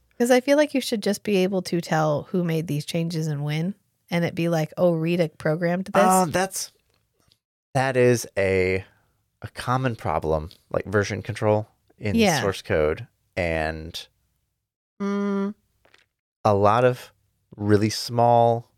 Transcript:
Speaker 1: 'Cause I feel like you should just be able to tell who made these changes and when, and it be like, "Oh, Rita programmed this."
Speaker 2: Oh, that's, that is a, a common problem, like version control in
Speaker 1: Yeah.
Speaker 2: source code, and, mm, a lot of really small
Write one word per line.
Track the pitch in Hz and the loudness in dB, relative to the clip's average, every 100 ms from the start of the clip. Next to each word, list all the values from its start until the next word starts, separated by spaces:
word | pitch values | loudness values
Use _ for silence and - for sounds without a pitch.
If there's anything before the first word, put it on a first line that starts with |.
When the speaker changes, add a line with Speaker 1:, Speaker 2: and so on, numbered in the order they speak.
| _ - | _ -4
Speaker 1:
'Cause | 240 | 2
I | 254 | 2
feel | 285 285 | 4 2
like | 294 269 | 2 -2
you | |
should | - 226 | -4 -4
just | 196 - | -2 -4
be | - 196 | -2 0
able | 185 190 | 0 -2
to | 185 170 | -4 -4
tell | - 160 156 143 - | -2 0 0 -2 -2
who | 185 | -4
made | 175 160 165 | -2 -2 -2
these | 147 - | -6 -4
changes | 170 165 165 156 | -6 -4 -4 -4
and | 143 | -4
when, | 147 151 175 - _ _ _ | -4 -4 -4 -6 _ _ _
and | 175 | -2
it | 170 180 | -2 -2
be | 170 | -2
like, | 165 156 - | 0 -2 0
"Oh, | 175 | 0
Rita | 165 160 175 156 - | 2 0 0 -2 -2
programmed | 156 - 170 175 190 | -4 -2 -2 -2 -2
this." | 190 185 | 2 4
Speaker 2:
Oh, | 185 180 | 4 2
that's, | 175 190 - - _ _ _ _ _ _ _ _ _ _ | 0 -2 -6 -12 _ _ _ _ _ _ _ _ _ _
that | 135 131 127 | -2 0 4
is | 123 117 - - | 4 4 0 -2
a, | 98 95 92 95 - _ _ _ _ _ | 2 2 2 0 -4 _ _ _ _ _
a | - - | -16 -12
common | - 131 131 110 | -4 -2 -2 -4
problem, | 92 80 78 78 78 - _ | -4 -2 0 -2 -4 -14 _
like | - - | -6 0
version | 104 101 104 | 0 0 -4
control | - 104 107 107 107 _ _ _ | -8 -2 0 0 -2 _ _ _
in | 107 226 | -4 2
Speaker 1:
Yeah. | 208 147 | 2 2
Speaker 2:
source | 98 - | 0 -4
code, | - 87 76 80 120 _ _ - | -2 0 0 -2 -8 _ _ -6
and, | 87 80 78 80 82 - - _ _ _ _ _ _ _ _ _ | -2 -2 -4 -6 -12 -14 -18 _ _ _ _ _ _ _ _ _
mm, | 196 202 202 196 196 - _ _ _ _ _ _ _ _ 110 | -6 -4 -2 -2 -4 -8 _ _ _ _ _ _ _ _ 2
a | |
lot | 101 101 117 | 4 4 4
of | 127 123 - _ _ _ _ - | 2 0 -8 _ _ _ _ -6
really | 104 104 107 | 2 4 4
small | - - 120 120 117 117 117 - | -2 -4 0 4 4 4 2 -6